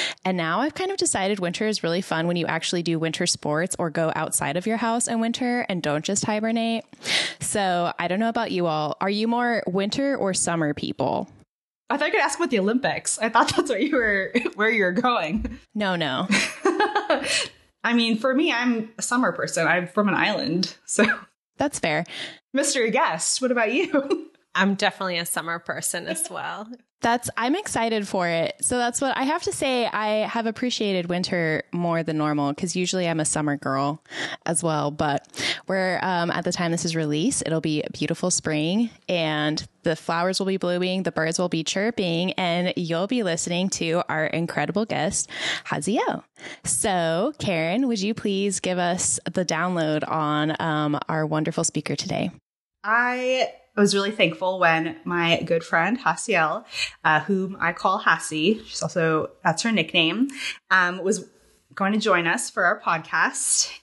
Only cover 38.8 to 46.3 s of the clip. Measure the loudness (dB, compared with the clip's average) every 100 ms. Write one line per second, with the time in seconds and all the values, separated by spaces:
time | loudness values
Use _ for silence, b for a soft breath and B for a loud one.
38.8 | 0 -4 -2 0 0 0 0 -2 -8 _
39.8 | -2 -2 -2 0 0 0 0 0 0 0
40.8 | 0 0 -2 0 0 0 0 0 -2 -2
41.8 | -2 0 0 0 0 0 0 0 0 -2
42.8 | -2 -2 0 0 0 -2 -2 -2 -2 -2
43.8 | 0 0 0 -2 -2 -2 -2 -2 -2 -2
44.8 | -2 -2 -2 -2 -6 B B B -6 -4
45.8 | -2 0 0 -4 -8